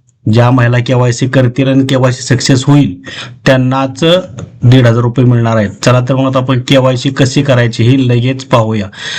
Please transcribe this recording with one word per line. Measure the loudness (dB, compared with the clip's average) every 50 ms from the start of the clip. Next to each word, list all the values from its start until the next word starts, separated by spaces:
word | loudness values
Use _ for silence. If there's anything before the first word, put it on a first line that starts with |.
| _ _ _ _ -2 0
ज्या | 2 2 2 2
महिला | 2 2 2 2 0 0
केवायसी | 0 0 0 0 0 0 -2 -2 -2 -2
करतील | 0 0 0 0 0 -2 -2 0
आणि | 0 0 0
केवायसी | 0 0 0 0 0 -2 -4
सक्सेस | -4 -2 -2 -2 0 0 0 0 2
होईल | 2 4 4 2 2 -2 -8 -16 -18 -16 -16 -16 -16 -12 -4 0
त्यांनाच | 0 2 2 2 0 0 -2 -4 -4 -4 -2 0 2 2 0 -2 -4 -12 -16 -16 -16 -8 0
दीड | 2 4 4 6 4
हजार | 4 2 0
रुपये | 0 -2 0 0 2
मिळणार | 2 2 2 0 0 0
आहेत. | 0 -2 -2
चला | -4 -2 0 2 2 2
तर | 0 0 -2
मग | -2 -2 0
आता | -2 -2
आपण | -2 -2 -2 -2 0 0
केवायसी | 2 2 2 2 0 -2 -4 -4
कशी | -2 0 0 0 0 0
करायची | 0 0 2 2 0 0 0 0 2
हे | 2 2 2 2 0
लगेच | 0 0 0 -2 -4 -6 -4
पाहूया. | -2 0 0 0 0 -2 -4 -6 -8 -10 -14 -14 -12 -10